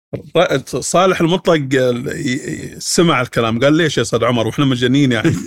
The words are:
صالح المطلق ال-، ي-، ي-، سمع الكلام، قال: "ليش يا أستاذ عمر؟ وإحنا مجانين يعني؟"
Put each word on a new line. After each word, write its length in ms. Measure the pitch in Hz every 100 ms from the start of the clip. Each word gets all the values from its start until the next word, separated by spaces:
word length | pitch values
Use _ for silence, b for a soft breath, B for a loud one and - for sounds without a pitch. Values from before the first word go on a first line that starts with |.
| _ - - 165 180 143 -
صالح 540 | 127 - 170 190 170
المطلق 480 | 165 180 190 160 135
ال-، 360 | 135 127 120 135
ي-، 680 | - 123 127 - - -
ي-، 60 | -
سمع 400 | - - 170 131
الكلام، 400 | 123 127 113 113
قال: 140 | 139
"ليش 220 | 156 160 135
يا 60 |
أستاذ 220 | 117 120
عمر؟ 220 | 117 120 110
وإحنا 180 | -
مجانين 480 | 139 123 123 135 135
يعني؟" 200 | 117 165 -